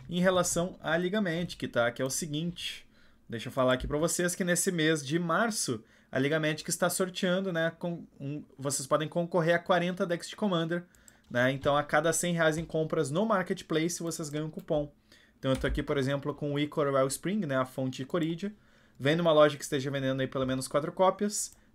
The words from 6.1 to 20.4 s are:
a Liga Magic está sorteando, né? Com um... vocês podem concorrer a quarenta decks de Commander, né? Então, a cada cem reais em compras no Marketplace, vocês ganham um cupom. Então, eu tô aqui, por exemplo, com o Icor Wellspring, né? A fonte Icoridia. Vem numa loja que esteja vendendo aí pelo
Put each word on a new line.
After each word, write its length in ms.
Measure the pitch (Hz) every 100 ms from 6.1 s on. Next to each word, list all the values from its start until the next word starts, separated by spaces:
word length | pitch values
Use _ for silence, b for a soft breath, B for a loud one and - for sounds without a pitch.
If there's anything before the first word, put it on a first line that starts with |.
a 80 | 131
Liga 200 | 139 156
Magic 300 | 156 151 -
está 220 | - 175
sorteando, 600 | - 185 180 185 180 190
né? 220 | 165 165 165
Com 260 | 175 170 - -
um... 240 | 139 147 - -
vocês 280 | 139 131 131
podem 220 | 147 151
concorrer 460 | 170 175 185 160
a 40 | 170
quarenta 460 | - 180 175 180
decks 240 | 185 170 -
de 80 | -
Commander, 480 | 214 170 165 175 175 b b b -
né? 200 | 123 127
Então, 280 | 135 147 143
a 40 |
cada 300 | 143 151 165
cem 220 | 160 175
reais 240 | 170 160 156
em 60 | 160
compras 440 | 160 160 160 135
no 140 | 156
Marketplace, 800 | 220 196 185 180 - 160 165 175
vocês 260 | 170 160 151
ganham 200 | 151 156
um 20 |
cupom. 420 | 185 - 202 196 - b b b _
Então, 120 | 135
eu 60 | 131
tô 100 | 139
aqui, 160 | 135
por 140 | 147 139
exemplo, 380 | 131 139 147
com 180 | 147 147
o 60 | 143
Icor 300 | 147 160 143
Wellspring, 580 | 135 135 - 170 214 160
né? 100 | 131
A 80 |
fonte 380 | 131 - 131 131
Icoridia. 500 | 131 175 160 165 202 208 b b b -
Vem 160 | 131 165
numa 160 | 170
loja 240 | 151 151 143
que 80 |
esteja 260 | - 143 139
vendendo 300 | 139 131 135
aí 60 | 131
pelo 180 | 135